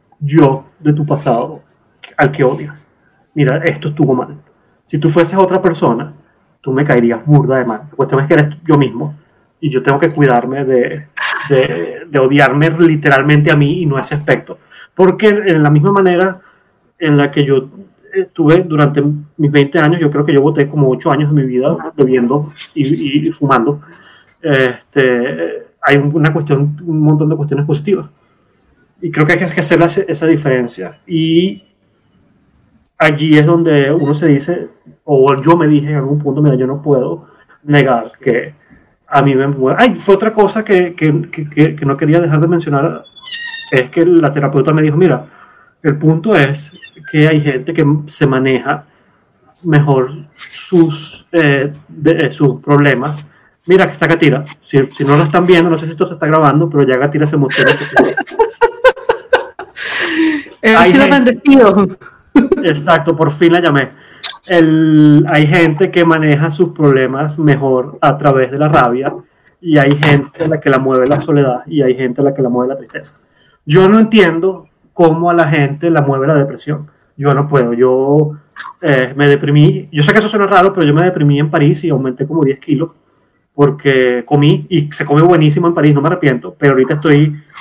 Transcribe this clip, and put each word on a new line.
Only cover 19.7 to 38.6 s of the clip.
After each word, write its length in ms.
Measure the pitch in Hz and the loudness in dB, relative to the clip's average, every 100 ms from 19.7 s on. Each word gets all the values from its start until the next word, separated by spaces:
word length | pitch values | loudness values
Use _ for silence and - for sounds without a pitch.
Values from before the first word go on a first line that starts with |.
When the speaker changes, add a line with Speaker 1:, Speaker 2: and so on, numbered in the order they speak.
| 175 | 0
Speaker 1:
años, 220 | 151 175 | 0 0
yo 100 | 151 | -2
creo 140 | 147 | -2
que 80 | 147 | 0
yo 80 | 139 | 2
boté 280 | 147 147 143 | 2 0 -2
como 200 | 156 131 | 0 0
ocho 220 | 127 165 | 0 -2
años 240 | 139 147 | -2 0
de 80 | 151 | 0
mi 40 | 127 | 0
vida 300 | 123 143 170 160 147 | -2 -2 -4 -6 -2
bebiendo 560 | 127 127 120 147 147 - - | 0 2 0 -2 -6 -14 -14
y, 120 | 156 139 | -6 -2
y, 420 | 160 143 143 160 | -2 -2 -4 -4
y 40 | |
fumando. 500 | - 147 123 147 147 - - - - _ _ | -4 -2 0 0 -6 -10 -20 -20 -20 _ _
Este, 1300 | 156 131 127 120 _ 143 127 123 127 160 170 - - - | -4 0 0 -4 _ 0 0 0 -2 -6 -8 -10 -16 -6
hay 140 | 147 143 | 0 0
un, 180 | 143 | 0
una 180 | 156 156 | 0 0
cuestión, 460 | 160 147 139 147 - | -2 -2 -2 -2 -6
un 160 | 175 156 | -6 0
montón 280 | 151 151 151 | 2 2 0
de 80 | 151 | -2
cuestiones 300 | 143 151 147 | -4 -4 -2
positivas. 400 | 147 208 185 147 _ _ _ _ _ _ _ _ _ | -4 -4 -6 -8 _ _ _ _ _ _ _ _ _
Y 80 | 170 | -8
creo 160 | 151 151 | -2 0
que 80 | |
hay 40 | 175 | 0
que 220 | 175 - | -2 -4
hacer 180 | 147 170 | 0 2
la, 80 | 170 | 2
esa 400 | 202 196 151 165 | 0 -4 -2 0
diferencia. 720 | 156 143 127 120 - 92 - - | 0 0 -2 -4 -8 -14 -16 -6
Y 560 | 160 160 165 190 202 _ _ _ _ _ _ _ _ _ _ _ _ _ - | -4 0 0 0 -6 _ _ _ _ _ _ _ _ _ _ _ _ _ -2
allí 400 | 156 147 156 151 | 0 0 2 4
es 60 | |
donde 480 | 151 170 165 147 139 | 4 2 2 2 2
uno 220 | 165 139 | 0 -2
se 120 | 151 165 | 0 2
dice, 420 | 139 170 - 170 _ _ _ | 0 0 -6 -8 _ _ _
o 360 | - 135 135 135 | -2 2 2 2
yo 140 | 139 175 | 2 2
me 120 | 151 | 4
dije 220 | 147 147 | 2 0
en 60 | 151 | -4
algún 220 | 135 147 | -2 -2
punto, 220 | 214 139 | -2 0
"Mira, 160 | 147 127 | 0 2
yo 100 | 127 | -2
no 140 | 147 | -4
puedo 460 | 151 131 127 170 _ _ _ _ | -2 0 -2 -8 _ _ _ _
negar 500 | 147 147 135 120 113 _ | -2 0 2 -2 -6 _
que 360 | 139 - 151 - | -2 -2 -4 -18